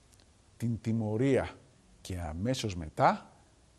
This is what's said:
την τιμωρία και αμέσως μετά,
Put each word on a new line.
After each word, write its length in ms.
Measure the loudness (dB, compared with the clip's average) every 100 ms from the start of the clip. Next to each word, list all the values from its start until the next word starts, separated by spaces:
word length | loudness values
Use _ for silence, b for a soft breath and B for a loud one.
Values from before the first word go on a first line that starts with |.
| _ -20 -20 -20 _ -6
την 240 | -4 -2
τιμωρία 680 | -2 0 0 0 4 4 2 -6 -20 -20 -20 -18
και 180 | -10 -6
αμέσως 580 | -6 -4 -2 -2 -2 -4
μετά, 560 | -6 2 2 2 -6 -20 -20 _ _